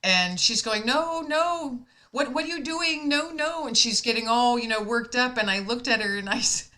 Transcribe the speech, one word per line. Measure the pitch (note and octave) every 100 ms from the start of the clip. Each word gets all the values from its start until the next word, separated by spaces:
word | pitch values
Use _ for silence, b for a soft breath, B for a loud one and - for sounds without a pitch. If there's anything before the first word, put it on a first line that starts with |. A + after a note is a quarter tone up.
And | F#3+ F#3 F3+ F3+
she's | - A#3
going, | A3+ G#3+
No, | A3 C#4 E4 E4
no, | D4+ D4+ E4+ E4+ D4+ B3 - b b
what, | A#3+ C#4+
what | C4
are | D#4+
you | E4+
doing? | C4 D#4+ E4+ D#4 D4
No, | D4 D#4+
no. | E4 D4+ E4 D4
And | -
she's | A#3+ G#3
getting | A#3+ A3+ A3+
all, | A#3 B3 A#3+
you | A#3
know, | A3
worked | G#3 A#3 A#3
up. | B3 B3+ B3
And | G#3
I | G3
looked | G3 A#3+ B3+
at | A3+
her | G#3 G3+
and | G3
I | A3+
s- | - - -